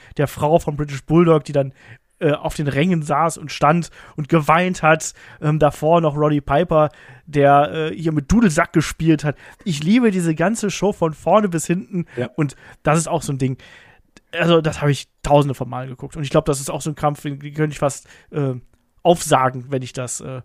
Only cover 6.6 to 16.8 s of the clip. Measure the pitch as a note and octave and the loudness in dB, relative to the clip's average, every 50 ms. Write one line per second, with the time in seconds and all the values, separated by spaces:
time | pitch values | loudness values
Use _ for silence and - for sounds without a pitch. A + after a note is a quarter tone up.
6.6 | F3+ E3+ E3 D#3 D3+ D3 - - - - B2+ - _ - D3 D3 C#3 C#3 C#3+ C#3+ | 2 2 2 2 2 2 -2 -8 -20 -20 -20 -20 _ -4 0 4 6 6 6 6
7.6 | D3 E3 F#3 D#3+ D#3 D#3+ - - D#3 E3 D#3 D3 C#3 - F#3 A#3 A#3+ F#3+ D3 F3 | 4 2 0 -4 -6 -6 -6 -4 -4 -2 -2 -2 0 2 2 4 4 4 4 2
8.6 | E3 - - E3 D3 - - - D#3+ D#3+ D#3 D3+ - D3+ C3+ - - - - - | 0 2 2 0 0 0 -4 -2 2 2 2 2 0 -4 -6 -6 -10 -20 -20 -12
9.6 | - G#3 D#3 C#3+ D3+ E3 G#3+ B3+ B3 A3 F#3 F#3 E3+ E3 D#3 D3+ E3 G3 A3+ - | -8 -6 -6 -2 0 2 2 4 4 2 2 0 0 -2 0 0 0 -2 -2 -2
10.6 | - G3+ - - F#3 G3+ G#3 - F3 D#3+ D3+ - - E3 F#3 G#3+ G#3+ G3 E3+ D#3+ | -4 -6 -4 -2 -2 -2 -2 -2 -4 -4 -4 -4 -2 2 2 2 2 0 -2 -4
11.6 | - - E3+ F#3+ - - G3+ F3 E3 - - A#2+ B2 - _ - D3+ C#3 - _ | -4 -4 -4 -4 -6 -6 -8 -8 -8 -6 -6 -6 -6 -6 _ -4 -4 -4 -4 _
12.6 | - - - _ - D3 D3 E3+ D#3+ D#3 E3+ D3+ - - C#3+ B2+ C3+ C3 C3 - | -20 -20 -14 _ -2 0 0 0 0 -2 -4 -6 -4 -6 -4 -2 -2 -4 -4 -6
13.6 | - - - - - _ _ _ _ _ _ _ _ _ - E3 E3+ E3+ E3+ D#3+ | -12 -20 -20 -20 -20 _ _ _ _ _ _ _ _ _ -6 -2 2 2 4 2
14.6 | D3+ D#3 C#3+ - D3 D3 C#3 - - _ _ _ - - C#3+ D3 C#3+ C#3+ B2+ - | 2 0 -4 -2 0 0 0 -2 -4 _ _ _ -2 2 4 4 4 2 -2 -6
15.6 | A#2+ A#2+ B2 B2 C3 C3+ C3 - - C#3 - D#3+ D3 C3+ - D#3+ - - C#3+ C3+ | -8 -8 -8 -10 -10 -12 -14 -14 -16 -14 -10 -10 -6 0 0 0 2 0 -2 -4
16.6 | C#3 - - D#3 | -4 -6 -8 -6